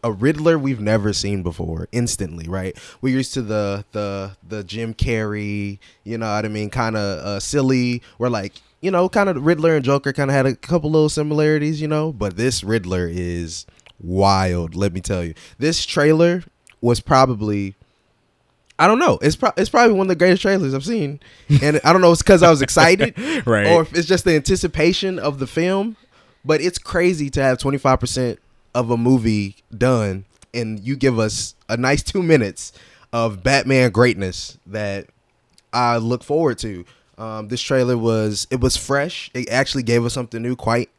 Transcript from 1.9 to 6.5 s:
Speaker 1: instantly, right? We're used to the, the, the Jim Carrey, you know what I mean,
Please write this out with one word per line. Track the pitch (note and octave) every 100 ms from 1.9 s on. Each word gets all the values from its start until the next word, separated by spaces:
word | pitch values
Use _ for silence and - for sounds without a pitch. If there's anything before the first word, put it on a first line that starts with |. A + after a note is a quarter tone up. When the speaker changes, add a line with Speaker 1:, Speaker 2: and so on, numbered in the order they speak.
Speaker 1:
instantly, | A#2+ B2 - F#2 E2 E2
right? | F#2+ E2+ - - -
We're | C3 C3
used | C3 C3
to |
the, | A2 G#2+ G2+ G2+ G2+
the, | G#2+ G#2 G2 G2 G2 F2
the | G#2+
Jim | F#2 G#2 A2+
Carrey, | A2+ - A2+ G#2+ G#2 G#2 G#2 G2+ G2 _ _
you | G#2 A2+
know | A2
what | G#2
I |
mean, | G#2+